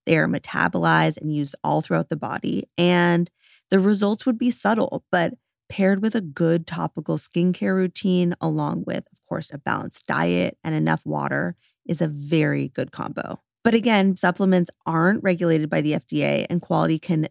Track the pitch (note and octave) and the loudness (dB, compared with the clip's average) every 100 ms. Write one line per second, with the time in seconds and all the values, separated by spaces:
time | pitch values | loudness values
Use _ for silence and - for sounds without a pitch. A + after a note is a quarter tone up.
0 | - D#3+ D#3+ - - - F3 F3+ E3 D#3+ | 0 2 2 -2 -4 -2 0 0 2 4
1 | D#3+ D#3 D#3 D3 C#3+ - D3+ D3+ - E3 | 2 -2 -4 -4 -4 -6 -2 -2 0 -2
2 | - D3+ A#2+ - - G3 - - F3 F3+ | -2 -6 -6 -6 -4 -6 -6 0 2 4
3 | F3 E3+ E3+ _ _ _ - F#3+ G3 G3+ | 4 2 0 _ _ _ 0 2 4 2
4 | G3+ A3 C4 A3+ A#3+ - G#3 A3 - - | 2 0 -2 0 0 0 0 0 -2 -4
5 | - F3+ E3+ B3 _ _ - - F#3+ G3 | -2 0 0 -4 _ _ -10 0 2 2
6 | A3 A3+ E3 C#3 E3 E3+ D#3+ E3 D#3+ - | 0 -2 -6 0 2 2 -2 -6 -6 -6
7 | D#3 D#3+ - F3 F3+ F3 G3+ F#3+ F#3 - | -4 -6 -4 0 0 0 0 0 -2 -2
8 | F#3+ F3+ F3 - E3 D#3 D3 - - - | 0 2 0 0 -2 -2 -2 -4 -4 -8
9 | - _ - - - - - G#2 - - | -8 _ -10 -10 -8 -8 -4 -4 -6 -12
10 | - C#3 E3+ F3 - - D#3+ D#3 D#3+ D#3+ | -6 -2 0 0 -2 -4 -4 -2 0 -2
11 | D#3 D3 C#3 C#3 F3 - _ _ - E3 | -2 -6 -4 -4 -4 -8 _ _ -6 -4
12 | D#3 D3 C#3+ D#3+ D3 C#3+ C3+ - C3+ - | -2 -4 0 2 2 0 -4 -6 -8 -8
13 | - - - - _ _ A#3 A3+ A#3 G#3 | -10 -8 -10 -12 _ _ 2 2 4 4
14 | F#3+ F3+ F3+ F3 F#3+ F3+ E3+ - - D#3+ | 4 2 0 2 4 4 2 -4 -2 2
15 | F3+ G#3+ G3 F3 E3+ D#3+ D#3 D#3 D3+ D3 | 4 2 0 0 2 2 2 0 0 -2
16 | - D3+ C#3+ C#3+ - F3 - D#3+ D#3+ D#3+ | -2 -2 0 0 -2 -4 -2 0 2 0
17 | - D#3+ D3+ | 0 -2 -2